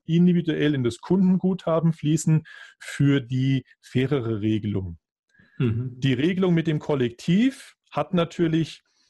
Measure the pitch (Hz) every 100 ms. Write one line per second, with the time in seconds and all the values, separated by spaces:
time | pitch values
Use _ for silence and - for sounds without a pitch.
0 | - 165 180 175 170 156 147 143 120 -
1 | - 185 185 185 185 190 - 160 165 160
2 | 143 160 - 156 - - - - - -
3 | 143 139 120 127 135 135 - _ - 127
4 | 131 143 113 110 107 110 107 95 90 85
5 | _ _ _ _ _ - 127 113 127 127
6 | 135 123 160 185 185 165 160 151 - 143
7 | 120 117 - 185 262 262 - _ _ -
8 | 151 175 165 - 165 160 160 - _ _
9 | _